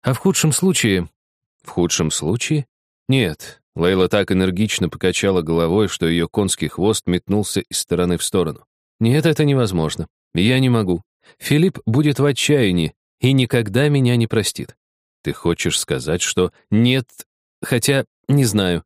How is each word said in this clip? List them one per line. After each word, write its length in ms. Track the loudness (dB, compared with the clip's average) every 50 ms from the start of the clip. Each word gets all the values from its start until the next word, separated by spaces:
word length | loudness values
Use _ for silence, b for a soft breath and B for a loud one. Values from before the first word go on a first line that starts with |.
| 0
А 100 | -2 -2
в 40 |
худшем 340 | 0 0 0 0 2 0 0
случае?» 580 | 0 2 0 0 0 2 2 2 2 0 -2 -4 _ _ _ _ _ _ _ _ _ _ _
«В 60 | -8
худшем 420 | -2 -2 0 0 0 -2 -2 -2
случае?» 540 | -2 -4 -4 -4 -4 -4 -2 -2 -4 -4 -4 _ _ _ _ _ _ _ _
«Нет». 540 | 0 0 2 2 0 -2 _ -14 -20 -20 _ _ _ _
Лейла 340 | 0 0 2 4 2 2 2
так 220 | 2 0 0 0
энергично 580 | 0 0 0 0 0 -2 -2 -2 -2 -4 -4 -4
покачала 540 | -4 -2 -2 -2 -2 0 0 0 0 0 0
головой, 440 | 0 0 0 0 2 2 0 0
что 200 | 0 -2 -2 -2
её 200 | 0 0 0 -2
конский 400 | -2 -2 -2 -2 -2 -2 -4 -6
хвост 380 | -8 -4 -2 -2 -2 -2 -2 _
метнулся 540 | -2 -2 -2 _ -2 -2 -2 -2 -2 -4 -6
из 180 | -6 _ -8
стороны 400 | -8 -4 _ -2 -2 0 -2 -2
в 60 | -2 -4
сторону. 420 | -2 -2 -2 -2 -2 -6 -10 _ _ _ _ _ _ _ _
«Нет, 260 | 0 2 2 2 2
это 200 | 2 2 2 2
невозможно. 600 | 2 2 2 0 0 0 -2 -2 -2 -4 -6 -10 -12 _ _ _ _ _
Я 260 | 0 2 2 2 2
не 100 | 2 2
могу. 340 | 2 2 0 0 -2 -4 -4 _ _ b b b b
Филипп 420 | b -2 0 2 2 2 2 0 -2 -4
будет 340 | 0 0 2 2 2 0 2
в 60 | 0
отчаянии 680 | 0 0 -2 0 2 2 2 4 2 2 0 0 -2 -4 _ _ _ _ _
и 140 | 0 2 4
никогда 560 | 2 2 2 0 -2 -2 0 0 0 2 2
меня 260 | 2 2 2 2 2
не 120 | 2 0
простит». 480 | 0 0 -2 -2 -2 -6 -8 -12 -14 -16 _ _ _ _ _ _ _ _ _ _
«Ты 100 | -8 -8
хочешь 460 | -2 -2 -2 -2 0 -2 -2 -2 -2
сказать, 420 | -4 -4 -4 -4 -2 -4 -4 -2
что...» 300 | -2 -4 0 0 -2 -2 b b b b
«Нет... 360 | 2 2 4 4 2 0 -2 _ -18 -20 -20 _ _ _ _ _ _ _
Хотя... 440 | -4 -2 -2 0 2 2 0 0 0 _ _ _ _
Не 180 | 0 2 2 2
знаю». 380 | 2 2 0 0 0 0 -2 -4